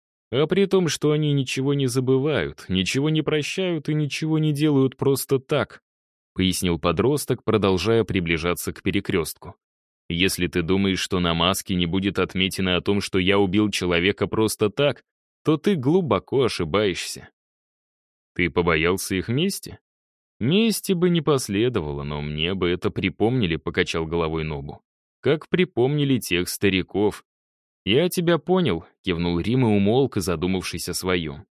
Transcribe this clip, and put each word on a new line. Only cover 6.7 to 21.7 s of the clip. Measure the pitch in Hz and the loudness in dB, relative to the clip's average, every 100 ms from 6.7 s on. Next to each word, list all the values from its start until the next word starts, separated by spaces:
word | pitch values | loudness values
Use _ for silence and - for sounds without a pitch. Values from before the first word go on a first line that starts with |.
| 82 | 0
подросток, | 87 80 117 147 - 127 | 0 2 2 0 -2 -4
продолжая | - 104 98 92 101 113 | 0 2 2 2 2 0
приближаться | 95 95 82 82 85 87 - | 2 -2 0 -2 -2 -4 -6
к | - | -6
перекрестку. | 98 92 - 95 78 - - - _ _ _ _ - | -4 -2 -2 -2 -2 -8 -16 -20 _ _ _ _ -6
«Если | 85 92 - 85 | 0 0 0 -2
ты | 90 | 0
думаешь, | 82 95 98 90 | 0 0 2 0
что | - 92 | -2 -2
на | 87 | 0
маске | 82 87 95 - | 2 0 0 -2
не | 90 87 | -2 0
будет | 98 98 92 | 0 -2 -2
отметины | 90 92 92 - 95 87 | -2 -2 -2 -2 0 0
о | |
том, | - 101 | 0 -2
что | - 95 | -2 0
я | 92 98 | 2 2
убил | 101 101 107 | 2 2 0
человека | - 90 87 92 - 95 | 0 0 2 2 0 -2
просто | 110 110 - 104 | 0 0 0 -2
так, | - 143 - _ _ _ _ | 0 -2 -2 _ _ _ _
то | - 156 | -2 0
ты | 208 | 2
глубоко | 175 123 185 151 98 - 131 | 0 2 2 2 -2 0 0
ошибаешься». | 113 - 82 95 107 82 - 65 - _ _ _ _ _ _ _ _ _ _ | 0 -2 -2 0 0 -2 -8 -12 -16 _ _ _ _ _ _ _ _ _ _
«Ты | - 85 | -2 0
побоялся | 90 85 80 82 95 - 95 | 2 2 4 2 0 -2 -4
их | 87 | -2
мести?» | 131 190 - - - _ _ _ _ _ _ | -2 -2 -4 -12 -18 _ _ _ _ _ _
«Мести | 113 196 226 190 - | 0 2 2 0 -2
бы | 180 175 | 0 2
не | 170 | 2
последовало, | 147 135 - 101 123 | 2 0 0 0 2